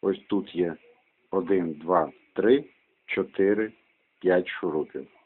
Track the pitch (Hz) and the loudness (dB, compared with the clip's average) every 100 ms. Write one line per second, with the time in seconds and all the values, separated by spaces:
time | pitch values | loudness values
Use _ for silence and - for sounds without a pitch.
0 | 95 95 - 101 - 87 87 80 _ _ | -2 -4 -2 -4 -4 -2 -2 -2 _ _
1 | _ _ _ 95 87 95 85 76 80 90 | _ _ _ -4 0 0 0 -6 0 2
2 | 73 - _ - 98 135 - _ _ _ | 2 -6 _ -2 2 2 0 _ _ _
3 | - - 95 - 98 104 110 - _ _ | -8 -6 -6 0 2 2 -2 -8 _ _
4 | _ _ 92 90 90 - 90 78 73 - | _ _ 2 2 0 -6 -4 -4 -4 -10
5 | 67 _ | -14 _